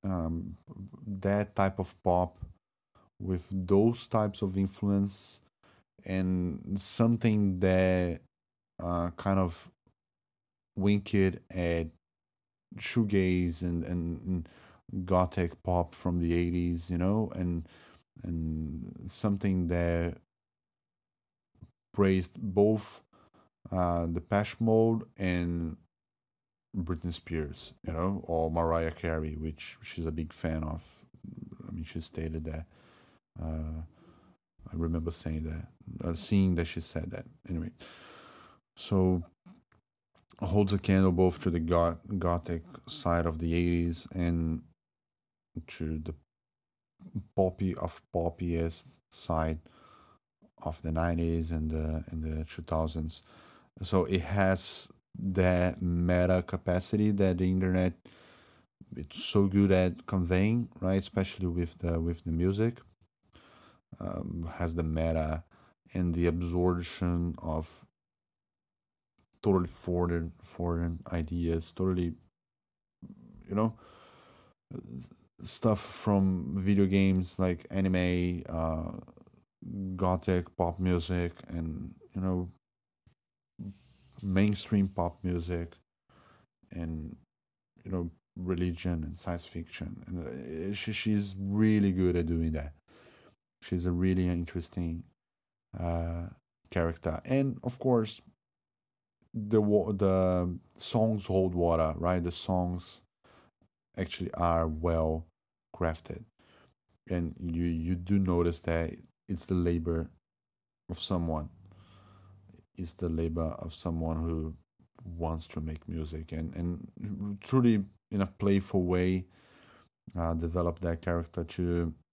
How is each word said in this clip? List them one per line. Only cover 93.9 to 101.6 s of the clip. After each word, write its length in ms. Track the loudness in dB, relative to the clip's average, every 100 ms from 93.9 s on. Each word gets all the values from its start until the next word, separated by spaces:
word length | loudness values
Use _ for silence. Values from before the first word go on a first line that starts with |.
really 360 | 2 2 4 2
interesting, 720 | 0 -2 -6 -6 -4 -4 -6 -10 _ _ _ _ _ _ -6
uh, 460 | -2 -2 -2 -6 -8 -14 _ _ _
character. 500 | -2 0 -2 -4 -6
And 340 | -2 0 0 -2
of 160 | -8 -4
course, 420 | 2 2 2 -6 -18 _ _ _ _ _ _ _ _ _ _
the 280 | -8 2 4
wa-, 320 | 6 4 4
the 640 | 2 4 4 4 2 0 -4 _ -14
songs 500 | -2 2 2 0 0
hold 280 | 2 2
water, 400 | 2